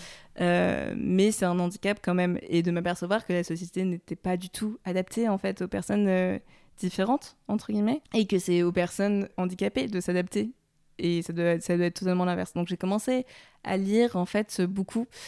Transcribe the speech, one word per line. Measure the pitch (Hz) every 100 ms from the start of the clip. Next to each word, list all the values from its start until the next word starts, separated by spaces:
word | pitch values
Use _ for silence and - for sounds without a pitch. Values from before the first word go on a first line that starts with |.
| - - - -
Euh, | 175 175 180 67 69 -
mais | - 185 208
c'est | 214 185
un | 180
handicap | 175 180 196 208
quand | - 180
même. | 180 175 -
Et | 170
de | 175
m'apercevoir | 175 175 170 175 214 -
que |
la | 180
société | 170 170 175 -
n'était | 185 175 - 165
pas | 190 180
du | 180
tout | - 214 233 -
adaptée, | 180 185 - 233
en | 190
fait, | 196 190
aux | 180
personnes, | 196 - 208 202
euh, « | 185 185 196 - - _ -
différentes », | 180 - 196 277 - - -
entre | 214 -
guillemets, | 214 214 294 - -
et | 302
que | 190
c'est | 185 175
aux | 175
personnes | 180 175 - 202 202 196 -
handicapées | 180 180 202 - 175
de | 185
s'adapter. | 175 180 180 208 214 - _ _ _ -
Et | 170 170
ça | 170
doit, | 170 170 170
ça | - 175
doit | 175
être | -
totalement | 185 180 180
l'inverse. | 180 185
Donc | 175 175
j'ai | 175
commencé | 185 208 - 254 254 - - _
à | - 190
lire, | 196 220 240 185
en | 180
fait, | 208 214 -
beaucoup, | 180 196 190 226 247 -